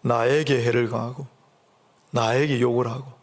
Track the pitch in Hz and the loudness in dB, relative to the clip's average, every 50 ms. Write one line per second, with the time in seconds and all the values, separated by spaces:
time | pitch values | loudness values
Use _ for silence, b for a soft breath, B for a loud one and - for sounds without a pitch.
0 | - 123 120 117 113 123 135 151 156 139 143 123 117 120 117 120 120 110 117 113 | 0 0 0 0 2 2 2 0 2 2 0 2 2 2 2 2 0 0 -2 -6
1 | 117 120 131 139 139 - _ _ _ _ _ _ _ _ _ _ _ _ _ _ | -6 -8 -10 -12 -14 -16 _ _ _ _ _ _ _ _ _ _ _ _ _ _
2 | _ _ - 120 117 110 117 131 147 151 139 120 123 123 120 120 123 117 117 131 | _ _ -2 0 0 2 2 2 2 2 2 2 2 2 2 2 0 -2 -4 -8
3 | 135 135 - _ | -10 -14 -20 _